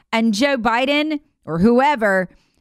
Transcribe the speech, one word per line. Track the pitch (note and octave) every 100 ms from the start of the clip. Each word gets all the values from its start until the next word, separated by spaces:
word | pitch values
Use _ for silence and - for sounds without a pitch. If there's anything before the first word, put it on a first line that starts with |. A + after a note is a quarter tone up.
| _
and | A3+ A3+
Joe | G3+ C#4+ C#4
Biden | A3+ A3+ C4+ D4 D4+ D4+ - _
or | - E3
whoever, | G#3 A#3+ C#4 C#4+ G#3 F#3+ F3+ - _ _